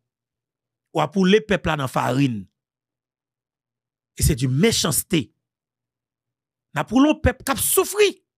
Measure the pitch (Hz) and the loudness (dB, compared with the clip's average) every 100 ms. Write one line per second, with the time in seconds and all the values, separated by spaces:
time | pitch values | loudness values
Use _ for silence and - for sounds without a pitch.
0 | _ _ _ _ _ _ _ _ _ 160 | _ _ _ _ _ _ _ _ _ -4
1 | 151 196 185 214 214 185 165 156 131 151 | -2 0 4 2 2 -4 -2 -4 -4 -4
2 | 123 127 139 110 92 _ _ _ _ _ | -2 0 0 -2 -12 _ _ _ _ _
3 | _ _ _ _ _ _ _ _ _ _ | _ _ _ _ _ _ _ _ _ _
4 | _ - - 123 131 131 226 - 175 - | _ -2 -2 0 0 2 2 2 -2 -2
5 | - 165 104 _ _ _ _ _ _ _ | -2 -2 -4 _ _ _ _ _ _ _
6 | _ _ _ _ _ _ _ 147 156 247 | _ _ _ _ _ _ _ -8 -2 2
7 | 294 311 254 247 - 247 - - 359 403 | 2 2 -2 -2 -6 -4 -2 -2 0 2
8 | 403 - _ | 0 0 _